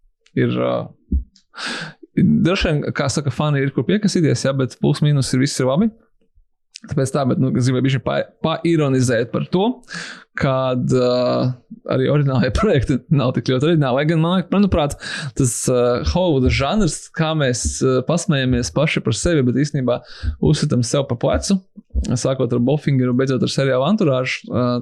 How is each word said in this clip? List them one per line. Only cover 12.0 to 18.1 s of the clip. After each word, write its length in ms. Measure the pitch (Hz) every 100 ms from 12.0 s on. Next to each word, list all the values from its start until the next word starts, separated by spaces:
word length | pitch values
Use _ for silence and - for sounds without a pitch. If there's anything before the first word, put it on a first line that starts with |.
| 127
oriģinālie 400 | 147 139 131 127
<laughs> 20 | -
projekti 400 | 185 147 117 131 -
nav 260 | 147 127 -
tik 140 | -
ļoti 160 | 131 151
oriģināli. 300 | 165 135 127
Lai 60 | 151
gan, 160 | 165
man 160 | 165 185
liek-, 100 | 175
manuprāt, 460 | 185 202 180 143 - - - 147
tas, 200 | - 131 -
ā, 180 | - 123 123 120
Holivuda 440 | - 175 180 135 127
žanrs, 480 | 117 139 208 180 - -
kā 220 | - 160 156
mēs, 300 | 135 123 - -
ā, 160 | 131 127
pasmējamies 640 | 123